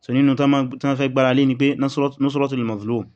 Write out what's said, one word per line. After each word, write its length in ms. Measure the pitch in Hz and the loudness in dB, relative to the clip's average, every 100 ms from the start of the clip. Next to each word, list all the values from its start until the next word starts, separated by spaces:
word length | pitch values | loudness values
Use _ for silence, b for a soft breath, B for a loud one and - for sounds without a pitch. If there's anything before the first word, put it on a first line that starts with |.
So, 100 | - | -2
nínú 240 | 127 139 131 | 2 2 2
tán 140 | 143 | 2
máa, 140 | 139 131 127 | 2 0 -4
tán 160 | 139 135 | -4 -2
fẹ́ 140 | 139 | 0
gbára 200 | 131 131 | 2 2
lé 120 | 131 139 | 4 2
ni 100 | 127 | 2
pé 200 | 139 143 | 0 0
nusrat-, 440 | 135 139 143 139 | -4 -2 -4 0
nusratul 440 | 139 139 139 135 117 | -2 0 -2 -2 -4
mazlum. 400 | 107 104 120 101 | -4 -4 -4 -6